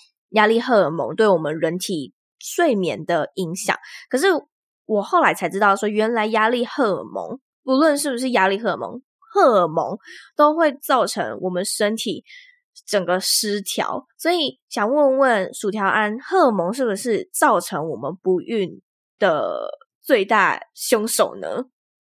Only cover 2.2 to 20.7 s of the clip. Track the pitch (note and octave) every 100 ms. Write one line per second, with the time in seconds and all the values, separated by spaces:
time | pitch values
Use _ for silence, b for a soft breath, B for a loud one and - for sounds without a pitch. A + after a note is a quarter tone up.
2.2 | _ _ - - E4+ G#3+ E3+ G#2+ D#3 E3+
3.2 | - - E3+ F#3 - - B B - B3+
4.2 | F#4+ D#4+ - _ _ _ - G#3 G3+ F4+
5.2 | A#3+ - F3 G3 G#3 G3 G#3+ G#3 A3 A#3
6.2 | G#3+ A3 A3 B3 A#3+ - A3+ D#3+ - -
7.2 | E2+ - _ _ - C4 D#4+ C#4+ C#4+ A#3+
8.2 | B3+ A#3+ F#3+ G3 A3+ C3+ G#2+ B3+ - _
9.2 | _ G4+ D#4 G#3 E3+ E3 - F#3 B B
10.2 | B - D4 D#4 D#4 B3+ - C4 G#3 A3
11.2 | A#2 A2 G#3 F3+ G3+ - G#3 A3 A3 D#3+
12.2 | B B B B _ _ - G3+ F3 F#3
13.2 | - - G#3+ G3+ F#3+ - - - - -
14.2 | D#4+ F4 C4+ - _ A#3+ G#3+ D4 C#4+ C4
15.2 | C4+ G#3+ F#3 - G#3 G#3+ G3 G#3+ G#3 A3+
16.2 | - F#4 C#4+ G3+ F3 B3+ A#3+ G3+ B3 F#3+
17.2 | - - D4 G3+ - E3 D#3+ A#2 C3+ F#3
18.2 | F#3 F3+ - A3+ F3 - _ _ _ -
19.2 | G3 D3+ F#2 C2+ G#1+ - _ _ - A#3+
20.2 | G3 G#3+ F3+ G#2+ -